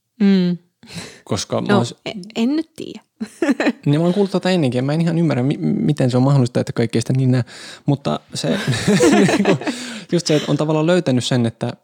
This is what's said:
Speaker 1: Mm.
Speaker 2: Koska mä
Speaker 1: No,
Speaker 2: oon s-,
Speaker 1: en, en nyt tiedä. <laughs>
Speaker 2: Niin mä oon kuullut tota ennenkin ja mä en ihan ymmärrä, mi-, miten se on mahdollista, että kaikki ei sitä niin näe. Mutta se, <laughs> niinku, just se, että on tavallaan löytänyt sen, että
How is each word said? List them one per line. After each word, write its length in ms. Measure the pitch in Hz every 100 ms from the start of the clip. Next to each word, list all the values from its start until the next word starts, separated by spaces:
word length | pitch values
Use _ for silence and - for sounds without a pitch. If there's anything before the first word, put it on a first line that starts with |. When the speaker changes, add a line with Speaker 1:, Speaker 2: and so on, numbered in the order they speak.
| _ -
Speaker 1:
Mm. 380 | 202 190 175 175 _ _ - - - -
Speaker 2:
Koska 380 | - 104 - 117
mä 60 | 117
Speaker 1:
No, 80 | 101
Speaker 2:
oon 100 | 120
s-, 100 | - -
Speaker 1:
en, 160 | 214 190 -
en 200 | 233 302
nyt 140 | - -
tiedä. 240 | - 214 _ - 220 - 311
<laughs> 400 | - - - 143
Speaker 2:
Niin 160 | 147
mä 40 | 170
oon 80 |
kuullut 180 | 190 190
tota 180 | 190 180
ennenkin 300 | 185 135 123
ja 40 |
mä 100 | 135
en 80 | 156
ihan 160 | 170 165
ymmärrä, 260 | 165 131
mi-, 140 | 131 151
miten 540 | 156 - - 147 131
se 60 | 123
on 60 |
mahdollista, 360 | 131 143 123 120
että 140 | 117
kaikki 240 | - 117 117
ei 40 |
sitä 120 | -
niin 180 | 131 131
näe. 140 | 127 117 - - - -
Mutta 340 | 139 - - _
se, 160 | - -
<laughs> 80 | 202 - 113 - 196 320 202 196
niinku, 300 | - 196 170 - 240 247 226 175
just 160 | 175 -
se, 80 | 151
että 160 | -
on 60 | 147
tavallaan 300 | 156 156 156
löytänyt 360 | 180 165 123
sen, 220 | - 127 117
että 280 | - 120 -